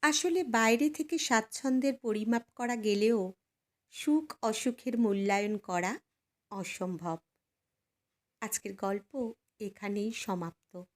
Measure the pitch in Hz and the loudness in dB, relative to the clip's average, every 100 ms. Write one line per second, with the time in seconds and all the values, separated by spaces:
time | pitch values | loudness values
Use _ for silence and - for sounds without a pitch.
0 | 302 302 359 339 302 226 226 233 294 302 | 2 2 2 0 0 2 4 4 2 0
1 | 302 330 - 226 220 - 269 262 277 254 | -6 -4 2 2 0 -4 0 2 2 0
2 | 240 214 220 233 240 _ 240 240 214 202 | -2 -2 0 0 -2 _ -4 -2 0 4
3 | 214 233 185 190 _ _ _ _ _ - | 4 4 0 -6 _ _ _ _ _ -6
4 | - 302 311 - 226 220 - 240 - 233 | 2 2 2 -4 -2 0 -2 -2 -4 2
5 | 226 196 196 196 208 214 - 180 180 240 | 2 4 2 2 2 -2 -2 -2 0 -4
6 | _ _ _ _ _ 202 180 - 185 175 | _ _ _ _ _ -8 -8 -6 -4 -4
7 | 170 165 _ _ _ _ _ _ _ _ | -4 -6 _ _ _ _ _ _ _ _
8 | _ _ _ _ 220 214 202 196 196 202 | _ _ _ _ -8 -6 -8 -4 -2 -2
9 | 202 277 233 233 _ _ 202 196 202 202 | -4 -6 -6 -8 _ _ -10 -8 -6 -2
10 | 208 226 - 185 170 - _ 180 185 | -2 -4 -4 -4 -4 -10 _ -18 -18